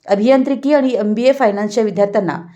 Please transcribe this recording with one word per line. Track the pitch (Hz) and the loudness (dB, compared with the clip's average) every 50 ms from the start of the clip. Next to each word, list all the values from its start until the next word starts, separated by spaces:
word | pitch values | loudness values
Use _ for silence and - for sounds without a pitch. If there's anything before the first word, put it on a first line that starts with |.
| - | -4
अभियांत्रिकी | - 202 196 208 247 269 269 254 269 277 226 - 277 302 | -4 -2 0 2 2 4 2 2 0 -2 -2 0 0 2
आणि | 285 262 262 240 | 2 2 0 0
एमबीए | 202 214 208 214 220 240 262 | -2 -2 -2 -2 0 2 2
फायनान्सच्या | 269 269 262 214 196 202 214 208 - 254 226 | 2 2 2 0 0 -2 -4 -4 -2 -2 -2
विद्यार्थ्यांना | 208 180 190 202 202 196 220 190 165 143 165 170 - - | -2 0 0 -2 0 0 -2 -2 -2 -6 -8 -10 -16 -20